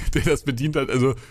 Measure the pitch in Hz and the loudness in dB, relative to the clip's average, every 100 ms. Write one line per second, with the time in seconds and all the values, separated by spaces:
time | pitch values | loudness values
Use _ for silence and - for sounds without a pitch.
0 | - 143 - 143 143 120 151 151 135 127 | 0 0 2 0 0 -2 -2 0 0 2
1 | 131 127 - | 2 0 -8